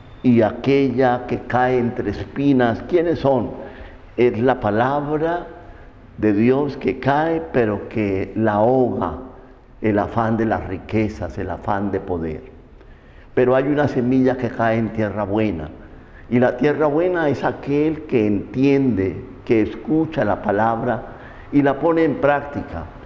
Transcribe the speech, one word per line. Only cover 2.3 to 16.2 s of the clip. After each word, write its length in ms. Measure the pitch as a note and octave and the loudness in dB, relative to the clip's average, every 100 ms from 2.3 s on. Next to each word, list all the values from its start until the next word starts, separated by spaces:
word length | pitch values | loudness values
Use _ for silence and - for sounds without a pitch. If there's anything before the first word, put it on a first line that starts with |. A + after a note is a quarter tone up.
| - C#3+ C3 A#2+ A2+ - | -2 2 4 4 0 0
¿quiénes 300 | F3 E3+ C#3 | 0 2 2
son? 320 | C#3+ C3 F2+ - - - - - - - | 2 2 0 -8 -14 -16 -18 -20 -10 2
Es 200 | A#2+ G#2 | 2 4
la 200 | C3 B2 | 0 2
palabra 880 | G#2+ G#2 B2+ C#3+ D3 D3+ E3 F3 - - - - - - - - | 0 2 2 0 -2 -2 -2 -4 -6 -16 -18 -20 -20 -20 -20 -2
de 160 | G#2+ | 0
Dios 420 | G2 A#2 C3+ D3 B2+ | 4 4 4 0 -2
que 240 | - - | -4 -2
cae, 420 | C3+ C#3+ D#3+ E3 E3 | 0 2 2 -2 -2
pero 340 | C3 G#2+ G#2 G#2+ | 0 0 -2 -4
que 460 | A2+ G#2 F#2+ - G2+ | -4 -2 -2 -4 -2
la 200 | A2 G#2 | 0 2
ahoga 580 | A2+ C3 B2 - F2 D#2+ - - - - - - | 4 4 2 0 -4 -6 -14 -20 -20 -20 -20 -4
el 160 | A2 G#2 | 0 0
afán 380 | F2+ A#2 A2+ A2+ | 0 -2 0 0
de 100 | A2+ | 0
las 220 | F#2+ D#2+ | -2 -4
riquezas, 680 | F#2 - G#2+ G#2+ - E2+ - | -10 -4 -2 -2 -4 -10 -8
el 120 | F#2 | -8
afán 420 | E2+ - G2+ G2+ | -6 -4 -2 -2
de 100 | F#2 | -4
poder. 400 | - F2 D#2+ D#2 - - - - - - - - - | -4 -6 -4 -8 -12 -20 -20 -20 -20 -20 -20 -20 -6
Pero 220 | - B2+ C3 | 2 4 4
hay 80 | |
una 240 | C#3+ D3 C#3+ | 2 0 0
semilla 480 | C3 A#2+ C3 B2+ B2+ | 0 2 2 2 0
que 140 | A#2 | -4
cae 280 | - A2+ A2+ | -2 0 0
en 120 | A2 | -2
tierra 340 | A2 G#2 G2 | -2 -4 -2
buena, 460 | G2 G#2 A2 E2+ D2 - - - - - | -2 0 0 -2 -8 -14 -20 -20 -20 -20